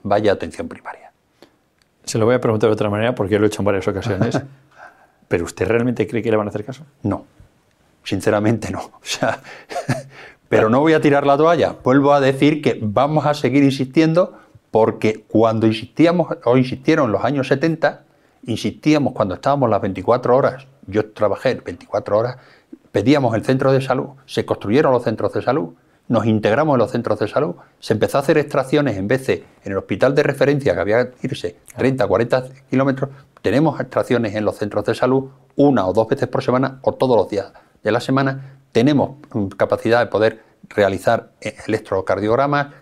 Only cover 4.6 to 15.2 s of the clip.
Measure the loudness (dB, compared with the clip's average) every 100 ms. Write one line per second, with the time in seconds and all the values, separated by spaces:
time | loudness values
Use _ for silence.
4.6 | _ _ -20 _ _ _ _ -4 -4 -4
5.6 | -2 0 0 -2 -2 -2 -2 -2 -2 -6
6.6 | -10 -14 -20 _ -4 -4 -8 _ -20 _
7.6 | _ _ _ _ -8 -4 0 2 2 0
8.6 | -4 -10 -12 -16 -12 -4 -4 -4 -12 -20
9.6 | -14 -10 -8 -8 -10 -20 -20 -20 _ 2
10.6 | 4 4 4 4 4 2 4 4 4 4
11.6 | 0 -2 2 4 4 4 2 2 2 2
12.6 | -2 -2 -2 0 2 0 0 -2 0 2
13.6 | 2 2 -2 2 2 2 0 -4 -20 -20
14.6 | _ 2 2 2 -2 -2